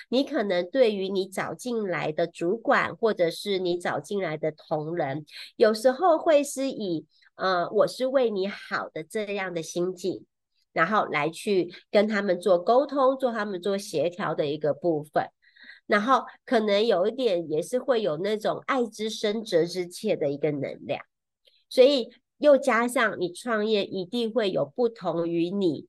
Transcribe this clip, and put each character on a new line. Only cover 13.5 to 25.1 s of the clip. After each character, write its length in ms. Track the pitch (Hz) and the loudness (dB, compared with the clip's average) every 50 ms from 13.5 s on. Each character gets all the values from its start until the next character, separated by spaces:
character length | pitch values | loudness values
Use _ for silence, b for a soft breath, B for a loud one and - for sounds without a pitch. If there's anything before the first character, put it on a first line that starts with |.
| 196 175 | -6 -4
做 160 | 175 208 196 196 | -2 -2 -2 -2
协 320 | 202 - - 151 143 175 | -4 -4 -2 0 0 -2
调 260 | 175 - - 151 160 | -2 -4 -4 -4 -2
的 120 | 170 160 143 | -2 -2 -2
一 100 | 147 151 | -2 -2
个 160 | 151 151 143 | 0 -2 -2
部 300 | - - 175 160 151 151 | 0 0 0 0 0 -2
分。 260 | - - 165 - - _ _ B B B B B B B B B - | -2 -2 -2 -2 -2 _ _ B B B B B B B B B 0
然 140 | 226 208 | 0 2
后 240 | 208 254 269 233 247 B B B B | 4 4 2 2 2 B B B B
可 140 | - 262 226 | 0 0 2
能 220 | 220 208 202 202 214 | 2 2 2 2 4
有 220 | 240 202 170 185 | 4 2 2 2
一 60 | 220 | 0
点 360 | 226 262 262 226 185 175 170 143 | 0 0 0 0 0 0 -2 -2
也 140 | 156 151 | -4 -4
是 160 | 175 - - 254 | -4 -2 -4 -4
会 240 | 247 - 254 226 | 0 0 0 0
有 160 | 214 175 151 151 | 0 -2 -2 -2
那 180 | 185 208 220 | -2 -2 -2
种 240 | 208 202 196 156 139 - | -2 -2 -2 -4 -4 -4
爱 180 | - 269 262 240 220 | -2 -2 -2 -2 -2
之 200 | - - 214 220 | -4 -6 -8 -6
深 360 | 220 - - 208 208 226 214 | -6 -4 -2 -2 -2 -4 -2
责 200 | - 185 165 165 170 | 0 2 2 2 0
之 180 | 175 185 180 | -2 -6 -6
切 300 | 175 - - - 214 170 | -8 -8 -6 -4 -2 -2
的 160 | - 156 143 | 0 -2 -4
一 40 | 143 | -2
个 140 | 143 - 156 | -2 -2 -2
能 340 | 147 143 135 92 - - - 107 | -2 -2 -4 -6 -8 -8 -8 -8
量。 120 | 139 - - _ _ _ _ _ _ _ _ b b b b b | -8 -8 -8 _ _ _ _ _ _ _ _ b b b b b
所 140 | - 262 247 | 4 6 6
以 260 | 277 294 262 220 B B B B _ _ - | 8 6 4 0 B B B B _ _ 2
又 180 | 285 294 285 262 | 6 6 6 6
加 300 | 269 269 226 220 240 247 | 6 2 2 2 2 0
上 320 | 247 269 233 214 - - | 2 2 0 0 0 -2
你 120 | 180 170 | -4 -4
创 320 | 175 - - 240 226 214 208 | -6 -6 -6 -4 -2 -2 0
业 220 | 220 220 202 190 | 0 0 0 0
一 180 | - - 190 180 | -2 -4 -8 -6
定 280 | 180 - 240 233 220 | -6 -4 -4 -2 -2
会 180 | 214 247 220 196 | 0 0 0 0
有 160 | 175 151 143 | 0 -2 -2
不 240 | 139 - - 247 233 | -2 -2 -2 -2 -2
同 400 | 226 - 180 180 | -2 -4 -4 -4